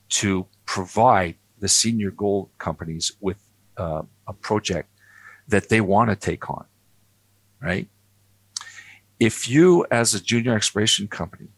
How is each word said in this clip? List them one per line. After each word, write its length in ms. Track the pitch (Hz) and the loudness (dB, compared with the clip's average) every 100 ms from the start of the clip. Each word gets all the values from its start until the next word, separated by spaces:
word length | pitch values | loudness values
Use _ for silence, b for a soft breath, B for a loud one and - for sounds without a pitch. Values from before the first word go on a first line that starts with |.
| - | -6
to 360 | - 101 95 92 _ - | -2 0 -2 -4 _ -10
provide 680 | - 92 107 120 104 87 - _ _ | -8 -4 2 4 4 0 -6 _ _
the 100 | 98 | -2
senior 420 | - 113 113 101 | 0 0 -2 -4
gold 380 | - 101 101 90 - | -2 -2 -2 -4 -8
companies 540 | - 80 80 80 - - | -8 -8 -8 -8 -8 -6
with, 180 | 98 90 _ _ _ - | -8 -8 _ _ _ -10
uh, 260 | 87 78 - _ - | -8 -8 -10 _ -20
a 60 | |
project 560 | - - 107 - 85 - B B B B B - | -12 -4 -2 -2 -6 -8 B B B B B -2
that 200 | 104 - | 0 2
they 120 | 113 | 2
wanna 360 | 98 101 117 98 | 4 2 2 0
take 320 | - 80 - | -4 -6 -8
on, 160 | - - _ _ _ _ _ _ _ _ _ | -12 -16 _ _ _ _ _ _ _ _ _
right? 280 | 131 92 - _ _ _ _ _ _ B B B B B _ - | -6 -6 -8 _ _ _ _ _ _ B B B B B _ 0
If 280 | 113 - - | 0 0 0
you, 380 | 139 180 170 - | 6 6 6 4
as 240 | 120 117 | 0 0
a 60 | 104 | -2
junior 340 | - 117 117 | -2 -2 0
exploration 540 | 110 - 101 107 - 101 | -2 -2 0 0 0 -4
company 400 | - 85 - - | -8 -10 -12 -20